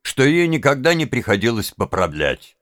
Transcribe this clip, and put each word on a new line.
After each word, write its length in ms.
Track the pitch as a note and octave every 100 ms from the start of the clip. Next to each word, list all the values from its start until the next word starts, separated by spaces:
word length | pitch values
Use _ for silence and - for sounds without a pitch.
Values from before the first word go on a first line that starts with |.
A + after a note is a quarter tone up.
что 220 | - -
её 220 | C3+ E3+ E3+
никогда 480 | D#3+ C3+ C#3 D3
не 120 | E3 D3+
приходилось 640 | B2 G#2+ G#2 A2 A2+ F#2+
поправлять. 880 | - G2 F#2 F2 D2+ C#2+ B1+ - _